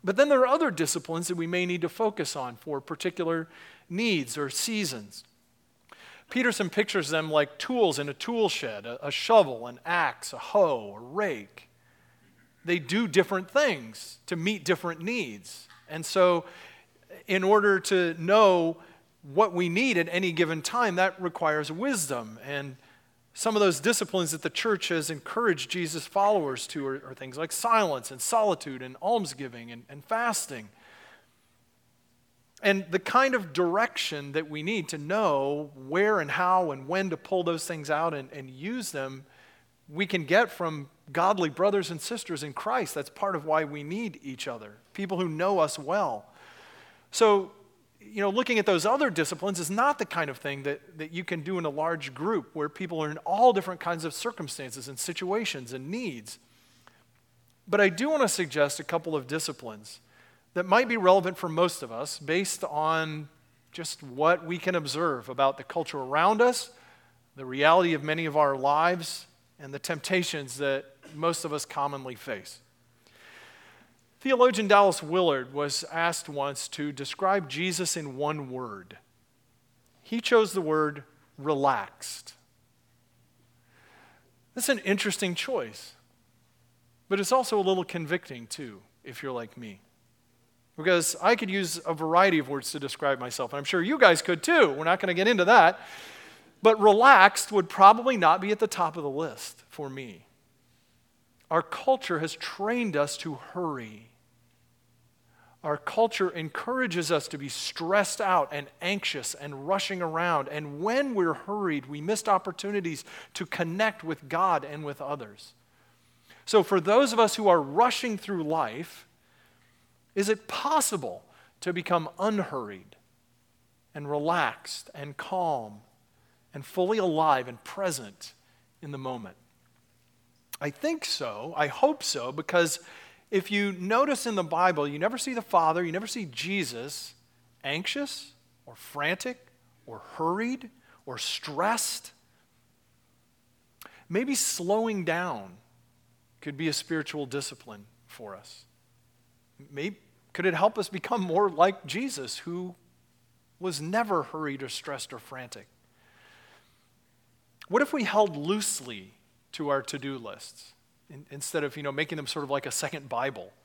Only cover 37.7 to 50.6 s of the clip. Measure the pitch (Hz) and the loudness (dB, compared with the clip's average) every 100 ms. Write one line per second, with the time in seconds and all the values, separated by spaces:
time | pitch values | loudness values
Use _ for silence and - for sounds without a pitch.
37.7 | 165 147 151 165 147 135 147 131 131 175 | -8 -2 0 0 -4 -10 -14 -16 -10 -8
38.7 | 247 208 147 135 135 139 - - _ _ | -6 -6 -6 -8 -10 -18 -20 -20 _ _
39.7 | _ - 147 196 185 143 185 240 - 170 | _ -14 -6 -2 -2 2 4 4 -2 -6
40.7 | 156 139 _ - 143 185 208 165 131 196 | -6 -12 _ -8 0 2 2 0 2 2
41.7 | 196 175 165 - 233 - 156 147 131 214 | 2 -2 -8 -8 -10 -8 -8 -8 -8 -4
42.7 | 247 202 151 139 - 196 175 156 156 151 | -2 -2 -6 -8 -4 -4 -4 0 0 0
43.7 | 147 147 196 233 151 139 127 - 117 104 | -6 -8 -6 -6 -8 -12 -10 -8 -10 -14
44.7 | 107 _ - 196 180 180 156 185 190 156 | -20 _ -8 -4 -2 -2 0 2 4 2
45.7 | - 143 196 175 208 - - - - - | 0 -4 0 0 -4 -10 -20 -20 -20 -20
46.7 | - - - _ - 220 202 185 - - | -20 -20 -20 _ 4 6 6 2 -12 -20
47.7 | _ _ _ - 214 202 208 254 226 208 | _ _ _ -12 -2 0 0 2 2 4
48.7 | 180 185 269 285 165 156 165 196 180 156 | 4 4 2 2 2 -2 -2 -4 -4 -4
49.7 | 202 269 285 208 175 151 127 147 139 | 0 0 0 -4 -2 -4 -4 -8 -4